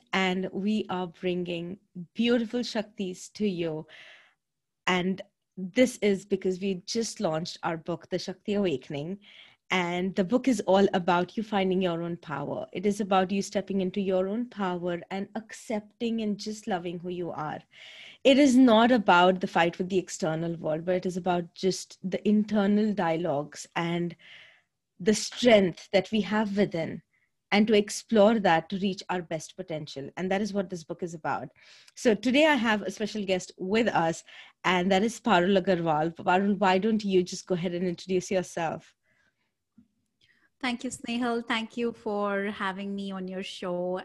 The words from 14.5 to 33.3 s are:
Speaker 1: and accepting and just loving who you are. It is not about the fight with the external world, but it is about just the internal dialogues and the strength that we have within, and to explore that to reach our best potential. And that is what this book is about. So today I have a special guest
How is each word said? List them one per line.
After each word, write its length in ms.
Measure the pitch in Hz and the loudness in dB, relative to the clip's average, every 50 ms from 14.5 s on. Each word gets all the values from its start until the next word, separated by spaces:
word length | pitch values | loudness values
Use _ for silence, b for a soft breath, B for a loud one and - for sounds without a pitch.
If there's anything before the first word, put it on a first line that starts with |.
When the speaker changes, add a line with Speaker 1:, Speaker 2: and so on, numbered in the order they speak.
| - 202 202 180 180 175 175 180 175 170 170 _ | -6 -6 -4 -4 -4 -4 -4 -4 -6 -6 -8 _
Speaker 1:
and 180 | 190 196 202 196 _ | -8 -8 -8 -8 _
accepting 840 | 233 214 - - - - - 226 208 208 - _ _ 240 233 226 226 | -12 -12 -12 -20 -20 -8 -6 -6 -6 -6 -10 _ _ -4 -4 -4 -2
and 160 | 220 208 202 202 | -2 -4 -4 -4
just 280 | - 214 214 214 - | -6 -10 -12 -10 -6
loving 320 | 226 196 175 175 180 170 180 | -6 -6 -4 -4 -8 -10 -8
who 120 | 170 180 | -10 -8
you 200 | 180 175 175 160 | -8 -6 -8 -8
are. 300 | - - 151 151 147 151 - _ B B B B B B B B B B | -8 -6 -6 -8 -8 -10 -14 _ B B B B B B B B B B
It 140 | _ 254 277 | _ 6 8
is 180 | 254 294 269 240 | 8 8 8 8
not 380 | 254 262 247 214 220 233 240 | 8 8 10 8 8 8 6
about 480 | 262 233 190 - 180 175 180 185 190 185 | 6 4 6 6 8 8 8 6 6 2
the 60 | - | -2
fight 320 | 190 - 180 170 175 175 - | 0 2 2 2 2 0 -4
with 100 | 190 180 | -6 0
the 80 | 196 | 0
external 580 | 180 175 - - - 196 160 160 160 170 170 170 | -2 -2 -2 -6 -4 -2 -2 -2 -2 -2 -4 -6
world, 280 | 160 - 160 151 160 165 | -4 -4 -4 -4 -2 -2
but 120 | 180 180 | -2 -2
it 100 | 185 180 | 0 -2
is 100 | 185 175 | -4 -4
about 380 | 185 175 190 175 175 175 170 _ | -2 -2 0 0 0 -2 -6 _
just 440 | - - 190 180 - - - - _ | -2 -2 -2 -2 -2 -8 -14 -16 _
the 240 | - 190 185 - - 214 | -6 -6 -6 -2 2 2
internal 640 | 208 214 214 214 208 220 196 202 208 208 214 214 | 2 2 2 2 0 2 2 4 4 2 2 0
dialogues 760 | 196 202 175 165 165 165 175 170 139 143 151 147 - - - - _ | 0 0 0 0 0 0 -2 -2 -2 -2 -4 -6 -12 -18 -18 -6 _
and 380 | 175 170 170 170 175 175 175 165 B B B B B B B B B B B _ _ _ _ _ _ | -2 -2 0 -2 -2 -4 -4 -6 B B B B B B B B B B B _ _ _ _ _ _
the 160 | 180 214 214 | 0 0 0
strength 760 | - - - - - 233 247 220 208 196 175 160 - - _ - | 0 -2 -8 -6 2 6 6 8 8 6 4 0 -6 -10 _ 0
that 160 | 190 190 - | 0 0 2
we 100 | 220 214 | -2 -2
have 320 | 185 180 214 214 226 202 196 | -2 0 -2 -2 -2 0 2
within, 460 | 202 202 - - 165 160 - - 160 - _ _ _ _ _ _ _ _ _ | 0 0 0 0 -6 -6 -6 -8 -12 -16 _ _ _ _ _ _ _ _ _
and 160 | 190 208 214 | 2 4 4
to 80 | 214 220 | 6 4
explore 640 | 208 208 208 - - - _ 226 214 196 214 233 226 | 4 2 0 -8 -12 -6 _ 6 6 6 6 6 4
that 280 | 190 185 165 165 165 - | 4 4 4 4 2 -2
to 100 | 202 185 | -6 -2
reach 240 | 190 202 180 - - - | -2 -2 -2 -4 -6 -6
our 140 | 180 180 | -6 -6
best 340 | 165 - 170 156 - - - | -4 -6 -8 -8 -8 -12 -14
potential. 540 | - 185 185 165 151 156 - - 139 139 - - - | -14 -10 -8 -8 -10 -10 -10 -12 -12 -12 -10 -8 -6
And 120 | 180 185 | -2 -2
that 120 | 190 196 | 0 0
is 100 | 220 190 | -2 -2
what 160 | 190 202 190 175 | -2 -4 -4 -4
this 160 | 185 170 160 | -8 -12 -10
book 180 | - 165 - | -12 -10 -8
is 120 | 185 170 170 | -8 -10 -10
about. 340 | 160 - 147 123 92 123 139 B B B B B B B B B | -6 -4 -4 -4 -4 -6 -10 B B B B B B B B B
So 200 | - - 254 208 | 0 2 2 2
today 300 | 208 208 262 233 285 311 | 2 0 2 4 4 6
I 120 | 311 294 | 6 4
have 260 | 247 220 233 214 208 | 2 2 0 0 0
a 80 | - - | -2 -8
special 340 | 196 - 214 196 - 214 196 | -6 -6 -8 -6 -6 -6 -4
guest 280 | 185 | -2